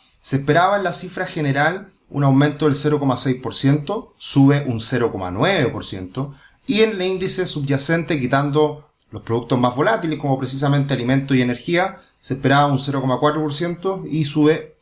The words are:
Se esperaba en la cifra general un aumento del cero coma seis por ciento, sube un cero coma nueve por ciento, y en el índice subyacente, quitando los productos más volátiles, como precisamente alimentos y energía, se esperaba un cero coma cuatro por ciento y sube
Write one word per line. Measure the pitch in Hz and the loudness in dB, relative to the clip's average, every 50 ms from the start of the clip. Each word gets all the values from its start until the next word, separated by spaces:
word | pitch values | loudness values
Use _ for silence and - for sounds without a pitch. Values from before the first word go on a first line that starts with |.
| _ _ _ _ | _ _ _ _
Se | - - - | -6 -4 -2
esperaba | 135 139 147 147 170 175 190 202 | -2 0 2 4 4 4 4 2
en | 202 190 | 0 0
la | 175 165 | -2 -4
cifra | - 185 175 - 180 185 | -4 -8 -8 -8 -8 -8
general | - - 170 151 139 135 139 147 160 180 196 196 - _ _ _ _ | -6 -4 -4 -2 0 0 2 0 0 0 -4 -10 -16 _ _ _ _
un | - 143 143 | -4 0 2
aumento | 139 131 135 143 151 147 - 156 | 4 4 4 4 2 2 0 0
del | 151 131 | 2 2
cero | - - 151 147 147 | 2 0 0 0 2
coma | 143 135 123 | 0 0 0
seis | - - 135 127 127 | 0 0 -2 -2 -2
por | - 113 - | -4 -8 -6
ciento, | - - 135 143 151 147 - 202 226 - - _ _ | 0 2 2 2 2 0 -4 -6 -8 -8 -12 _ _
sube | - - - 139 135 139 143 143 143 | -2 2 4 6 6 6 6 4 0
un | 131 117 110 | -2 -4 -2
cero | - - 131 120 117 113 | -2 -2 0 0 0 0
coma | - 101 92 90 | -2 -4 -6 -6
nueve | 90 101 139 185 202 175 131 110 | -2 0 0 2 2 2 0 0
por | 104 101 - | -2 -6 -10
ciento, | - 110 95 92 92 - 127 139 156 - - - _ _ _ _ | -10 -10 -10 -10 -10 -8 -8 -8 -8 -10 -18 -20 _ _ _ _
y | - 233 220 | -2 2 2
en | 220 220 | 2 2
el | 208 185 | 2 -2
índice | 180 185 190 180 185 185 - - 185 | -2 -2 -2 -2 -2 -4 -2 -2 -2
subyacente, | 165 - 156 139 135 139 135 - - 165 170 165 - 175 143 | -2 -2 -4 -2 -2 0 0 2 0 0 0 0 -2 -2 -2
quitando | 123 123 135 135 147 147 139 151 151 147 143 143 - _ _ _ _ _ | 0 0 0 0 0 0 2 2 2 2 0 -8 -16 _ _ _ _ _
los | 110 101 - | -16 -14 -6
productos | - 113 117 120 - 135 | -4 -4 -4 0 -2 0
más | 123 123 123 117 | 2 2 0 0
volátiles, | 127 156 208 226 214 175 160 151 143 | 0 0 0 0 0 -2 -4 -6 -4
como | - 143 135 | -2 -2 -2
precisamente | 123 131 127 - 135 143 139 143 147 139 139 143 | -2 -2 -6 -4 -2 0 2 2 2 0 0 -2
alimentos | 120 117 120 135 135 139 139 139 | -2 0 0 0 0 0 2 2
y | 127 | 2
energía, | 123 123 123 - - - 170 170 185 196 196 - - _ _ _ | 2 0 -2 -4 -4 -2 0 0 0 -2 -4 -12 -20 _ _ _
se | - - - | -8 -8 -8
esperaba | - - 131 139 143 147 | -2 2 2 4 4 4
un | 143 139 | 4 2
cero | 127 - 143 139 135 | 0 -2 -2 -4 -2
coma | 127 135 127 | 0 0 0
cuatro | 127 147 147 147 156 | 2 2 0 0 0
por | 156 151 | -2 -2
ciento | 135 143 170 175 170 170 - 190 190 175 160 | -2 -4 -4 -4 -6 -4 -4 -4 -4 -4 -6
y | 151 - 160 151 | -4 -2 -2 -2
sube | 139 - 156 151 151 160 156 - - _ _ | 0 2 4 4 4 4 2 -2 -12 _ _